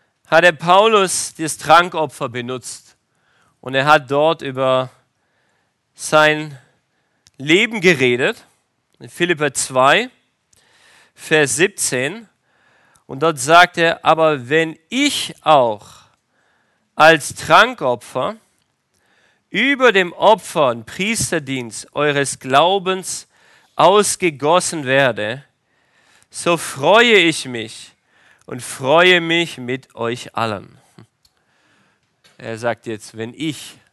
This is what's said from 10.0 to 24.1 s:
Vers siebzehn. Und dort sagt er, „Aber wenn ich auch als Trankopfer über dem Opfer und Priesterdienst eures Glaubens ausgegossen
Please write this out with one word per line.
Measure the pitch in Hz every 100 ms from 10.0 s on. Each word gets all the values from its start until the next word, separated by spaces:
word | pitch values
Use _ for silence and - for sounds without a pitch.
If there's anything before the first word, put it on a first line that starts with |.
| 247 _ _ _ _ _ _ _ _ _ _
Vers | _ - 156 139 120
siebzehn. | - - - 127 135 220 208 _ _ _ _ _ _ _ -
Und | 135
dort | 160 143
sagt | 127 170 175 -
er, | 165 -
„Aber | 147 160 156 143 120
wenn | 160 160 151 _
ich | 247 285 - - -
auch | 151 147 120 104 - - _ _ _ _ _ _ _ _ _
als | - 156 160 -
Trankopfer | - - 170 233 240 139 120 - 127 151 220 _ _ _ _ _ _ _ _ _ _ _
über | 185 262 269 254
dem | 190 175
Opfer | - 180 208 - 175 135
und | 117 113
Priesterdienst | - 202 226 - 170 131 135 120 - -
eures | - 147 143 135 -
Glaubens | 135 135 170 196 180 185 180 - - _ _ _ _ -
ausgegossen | 165 208 202